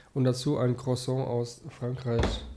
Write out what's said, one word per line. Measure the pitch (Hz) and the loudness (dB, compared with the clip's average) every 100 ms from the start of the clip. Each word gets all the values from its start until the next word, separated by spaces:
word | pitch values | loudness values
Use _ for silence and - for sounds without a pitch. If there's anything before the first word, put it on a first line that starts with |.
| - | -6
und | 139 127 | 2 2
dazu | 127 143 147 | 2 0 2
ein | 123 117 | 2 0
Croissant | 131 127 - 131 131 | 0 -2 0 -2 0
aus | 120 120 - - | -2 -4 -8 -16
Frankreich. | - 123 127 127 117 - - - | -6 -6 -4 0 2 2 -2 -8